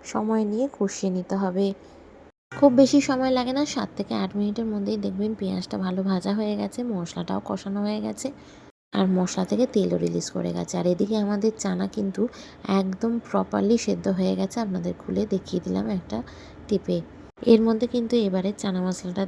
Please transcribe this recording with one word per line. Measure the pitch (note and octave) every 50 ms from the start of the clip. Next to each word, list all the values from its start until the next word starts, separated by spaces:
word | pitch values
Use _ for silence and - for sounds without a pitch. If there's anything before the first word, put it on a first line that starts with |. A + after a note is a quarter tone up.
| - - -
সময় | A3 G#3+ G#3+ A3+ A3 G#3+
নিয়ে | G#3 G#3 A3 C4 C#4 -
কষিয়ে | - G#3 G3 - - - F#3+
নিতে | F#3 F#3 F3+ - F#3+
হবে। | G3 G3 F#3 F3+ F#3+ G3+ G3 G3 - - - - - - - - - - - - _ _ _ -
খুব | - C#4 C#4+ B3 B3+
বেশি | C#4 B3 - C#4+
সময় | C4+ - C4+ B3+ C4 C4 B3+ B3+
লাগে | B3 B3 B3+ C#4
না, | D4 D4 -
সাত | C4 G#3 - -
থেকে | - G3 - A#3
আট | G#3 G3 F#3 -
মিনিটের | G3+ G#3 G#3 G#3 A#3 A3+ A3 G#3+
মধ্যেই | G#3 G3 G3+ A3 G#3 G3+
দেখবেন | G3 F#3 F#3+ G#3 G#3+ A3
পেঁয়াজটা | - G3+ F#3 F#3+ F#3 F#3 - A3 G3+
ভালো | F#3+ F3+ F3+ F#3+ F#3
ভাজা | G3 F#3+ F3+ F3+ G3 G3+
হয়ে | A3 G#3+ G#3 G#3 G3+
গেছে, | G#3 G3 - - B3 A#3+ G#3+
মশলাটাও | F3+ E3+ E3+ - F3+ F3 F3+ F#3+ G3+ - -
কষানো | G3+ F#3+ - G3 G3 G#3 G#3
হয়ে | G#3 G#3+ G#3+
গেছে | G#3+ A3 G#3 - - C4+ C#4+ - - - - - - - - _ _ _ - G3+
আর | F#3+ F#3 F#3
মশলা | F3+ F3+ F3+ - F#3+ F#3 -
থেকে | G#3 G#3+ B3+
তেলও | B3+ - G#3+ F#3 F3 F3+ E3+ E3+
রিলিজ | E3+ E3+ E3+ E3+ -
করে | - F3+ F3 F3 E3+
গেছে। | F3 F3 - - F3
আর | E3+
এদিকে | F3+ F3+ F3 G3+ G3+ A3
আমাদের | G#3+ G3+ G3+ G#3 G3+ G#3 A3 A3 - -
চানা | G3 F#3 F3+ G3 F#3+ -
কিন্তু | A3 G3+ G3 F#3+ - A3 B3 - - - - - - - - F#3+ G3
একদম | F#3+ F#3+ F#3 - A3+ A#3 A#3 A#3 - -
প্রপারলি | - G3 F#3 - G#3 G3+ G3 G3+ A#3 A3+
সেদ্ধ | - G#3+ F#3+ F3 F3 G3 F#3+ F3+
হয়ে | F#3 F#3 F#3+
গেছে, | F#3 F#3+ F#3+ - B3
আপনাদের | A3+ G3+ F#3 F3+ E3+ F3+ F3
খুলে | - - - F#3 G3 G#3+
দেখিয়ে | G#3+ G3+ F#3 - - F#3 F3+ E3+
দিলাম | F#3 F3+ F#3+ G#3 A3 G3+
একটা | F#3 - - G#3 A#3 B2 - - - - - - - -
টিপে। | - G#3 F#3 - - F3+ E3+ E3 - - - - - - - - - A3+
এর | G#3+ A3+
মধ্যে | A3+ A3+ A3 A#3+ A#3 -
কিন্তু | B3 A#3 A3 B3 A#3+ G#3+
এবারে | G3 F#3 F#3+ F3+ G3+ G3+ - -
চানা | G3+ F#3 F#3 F#3
মশলাটা | F#3 F3+ - - F3+ F3+ G3+ G3